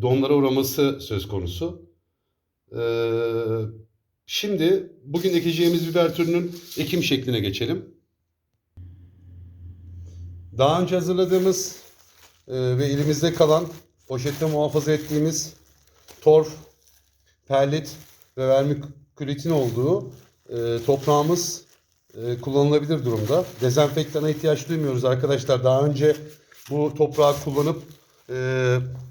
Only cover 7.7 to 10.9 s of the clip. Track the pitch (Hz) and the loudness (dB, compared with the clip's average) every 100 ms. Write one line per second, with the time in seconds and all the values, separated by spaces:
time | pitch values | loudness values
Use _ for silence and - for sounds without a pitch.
7.7 | 180 - - _ _ _ _ _ _ _ | -6 -8 -20 _ _ _ _ _ _ _
8.7 | - - - - - - - 87 - - | -20 -20 -20 -20 -20 -20 -20 -20 -20 -20
9.7 | - - - - - - - - 113 139 | -20 -20 -18 -18 -16 -16 -16 -10 0 2
10.7 | 170 180 | 4 2